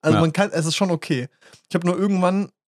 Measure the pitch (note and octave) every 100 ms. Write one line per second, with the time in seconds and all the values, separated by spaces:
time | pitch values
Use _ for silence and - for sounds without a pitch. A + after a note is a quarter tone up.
0 | D#3 D#3 D#3+ E3 G3+ E3 D#3+ - F#3+ E3
1 | - C3+ A#2+ _ - - - F3 F3 F3+
2 | G3+ F#3+ F3+ F#3+ G3 _